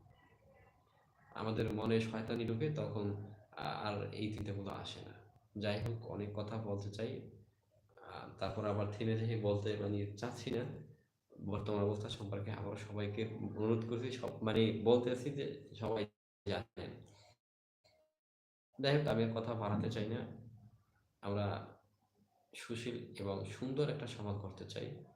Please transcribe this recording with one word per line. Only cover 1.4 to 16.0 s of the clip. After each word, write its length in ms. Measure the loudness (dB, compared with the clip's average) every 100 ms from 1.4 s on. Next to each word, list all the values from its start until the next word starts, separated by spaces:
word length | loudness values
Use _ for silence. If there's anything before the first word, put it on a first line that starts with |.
| 0 2 2
মনে 280 | 2 4 4
শয়তানি 440 | 4 0 -2 0
ঢুকে 260 | 0 2 0 0
তখন 580 | 0 0 0 -2 -6 -14 -14 -6
আ-, 60 |
আর 460 | -4 -2 -2 -2 -2
এই 200 | -2 -4
চিন্তাগুলো 380 | -2 -2 -2 -4
আসে 300 | -4 -6 -8
না। 140 | -12 -16 -20 -20 _ -2
যাই 220 | 0 2
হোক, 260 | 0 -2 -4
অনেক 220 | -4 -4
কথা 220 | -2 -2 -2
বলতে 340 | -2 -2 -2
চাই, 400 | -4 -4 -4 -10 -16 -20 _ _ _ _ -20
আ, 320 | -14 -12 -10 -4
তারপর 260 | -2 0
আবার 220 | 2 2 2
থেমে 260 | 2 2 4
থেকে 200 | 2 2
বলতে 400 | 4 4 2 0
মানে 400 | 2 2 0 -2
চাচ্ছি 340 | -6 -4 -2
না। 140 | -2 -2 -6 -12 -18 _ _ _ -8 -2
বর্তমান 380 | -2 2 4
অবস্থা 240 | 4 2 -2
সম্পর্কে 420 | -4 -4 -4 -2
আবারও 240 | -4 -4 -6
সবাইকে 520 | -4 -2 -2 0 -2 -2
অনুরোধ 480 | -4 2 4 4 2
করছি, 220 | -2 -2
সব 320 | -2 -4 -2
মানে 380 | 2 6 6 6
বলতে 260 | 8 8 6
চাচ্ছি 200 | 0 -2
যে 380 | -2 -4 -6 -10
সবাই 320 | -6 0 0